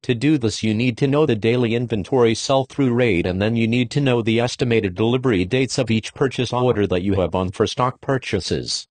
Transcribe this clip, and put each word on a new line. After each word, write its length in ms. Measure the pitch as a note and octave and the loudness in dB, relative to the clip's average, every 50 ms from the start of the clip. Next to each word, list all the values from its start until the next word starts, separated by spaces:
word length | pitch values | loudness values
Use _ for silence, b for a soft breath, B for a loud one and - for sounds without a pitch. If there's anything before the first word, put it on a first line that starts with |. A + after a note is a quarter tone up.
| - | -2
To 120 | - B2+ | -2 -4
do 200 | A2+ A#2 D3 D#3+ | 0 2 2 2
this, 280 | C#3+ A#2+ A2 - - - | 2 0 -2 -2 0 -2
you 100 | A2 G#2+ | -2 0
need 240 | G#2+ B2 B2+ A2+ - | 2 0 0 0 0
to 80 | C#3+ | 0
know 200 | C#3 C3+ D3 D#3+ | 0 2 2 2
the 100 | D3 A#2+ | 2 0
daily 400 | G#2+ F#2+ A2+ A#2 B2 B2 A2+ A2+ | 0 2 0 2 2 0 0 0
inventory 580 | A#2 B2 A2+ A#2+ G#2 F2 - - C3 A#2+ A2+ A2+ | -2 -2 -2 -4 -4 -4 0 2 4 4 4 2
sell-through 580 | - - - C#3 C3+ C3 - - - C#3 B2+ A#2+ | 0 0 0 0 0 0 -2 -2 0 0 2 2
rate, 320 | A#2+ B2+ A#2+ F#2+ E2+ E2+ | 2 2 2 2 2 0
and 160 | F#2 F2+ F#2 | 0 0 0
then 140 | G2+ A2 A#2 | 0 0 0
you 140 | A#2 A2+ A2 | 0 0 0
need 200 | A#2 B2 B2 A2+ - | 2 0 -2 0 -2
to 80 | C#3+ | 0
know 200 | C#3+ C3+ B2 A#2+ | 0 2 2 2
the 200 | A2 A2 A2+ A2+ | 2 2 2 2
estimated 560 | A#2 B2 - - C#3 B2 A#2 A2+ G2 G2 F2+ | 0 0 -2 -2 -2 2 2 2 2 0 -2
delivery 480 | E2+ A2 A2+ A#2+ C3 B2+ C3 A2+ F2+ F2+ | 0 0 0 0 0 0 2 2 2 0
dates 340 | F2+ B2+ C3 C3 A#2 - - | 0 0 -2 -2 -2 -2 -4
of 140 | B2+ A2+ A2+ | 0 0 0
each 200 | A2 - - - | -2 -2 -4 -4
purchase 400 | - D3 C3 - - B2+ - - | -2 -2 -2 0 -2 -4 -2 -2
order 360 | B2 B2 B2+ A#2 G#2 G2+ F#2+ | 0 2 2 2 2 2 0
that 140 | - F2+ F2+ | 0 0 0
you 120 | G2+ G2 F#2+ | 0 0 0
have 160 | F2+ E2 E2+ | 0 0 0
on 160 | F#2 F#2 F#2 F#2 | -2 -2 -2 0
for 160 | - A2 - | -2 -2 -2
stock 320 | - - B2 B2+ - _ | 0 -2 -2 -2 -2 _
purchases. 880 | - - C#3 C3 - - - G2 - - - C#2+ B1 - - - - _ | -6 -4 -4 -4 -2 -4 -4 -4 -2 -2 -4 -4 -4 -6 -8 -8 -10 _